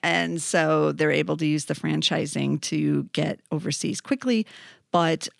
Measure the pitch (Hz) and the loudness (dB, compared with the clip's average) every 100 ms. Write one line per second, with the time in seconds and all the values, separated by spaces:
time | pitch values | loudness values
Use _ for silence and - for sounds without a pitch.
0 | - 170 170 165 - 175 160 156 151 147 | 0 0 0 -4 0 2 4 4 2 2
1 | 156 147 151 156 156 151 - 151 160 156 | 2 2 0 0 0 0 -2 -4 -2 0
2 | 156 151 147 147 139 151 - 156 151 143 | 0 -2 -2 -2 -2 -2 -2 -2 0 0
3 | 139 - 156 - - 151 160 143 - - | -2 -2 -2 -4 -6 -6 -4 -4 -4 -4
4 | - 262 254 233 220 - - - _ 175 | -4 -2 0 0 0 -8 -20 -20 _ 2
5 | 165 165 - | 2 0 -4